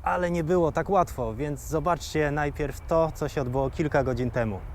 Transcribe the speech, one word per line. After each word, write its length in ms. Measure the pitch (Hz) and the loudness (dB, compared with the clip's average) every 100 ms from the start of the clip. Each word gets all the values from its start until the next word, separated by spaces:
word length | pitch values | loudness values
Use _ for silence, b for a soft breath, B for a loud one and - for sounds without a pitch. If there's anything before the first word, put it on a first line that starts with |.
ale 280 | 175 180 175 | 0 0 0
nie 140 | 170 | 0
było 280 | 156 180 160 | 2 4 4
tak 180 | 151 165 | 2 2
łatwo, 440 | 190 - - 113 | 4 4 -2 -4
więc 260 | 110 147 143 | -4 -4 -6
zobaczcie 680 | - 156 156 165 - 156 147 | -2 -2 0 0 -2 0 0
najpierw 500 | 147 147 139 143 - | 0 -2 -2 -6 -6
to, 320 | - 165 160 | 0 2 2
co 140 | - 147 | 0 -4
się 140 | 156 | -2
odbyło 280 | 127 131 135 | -2 0 -2
kilka 340 | - 151 147 | 0 2 2
godzin 260 | 127 120 123 | 2 0 0
temu. 300 | 123 113 95 - | 0 -2 -4 -8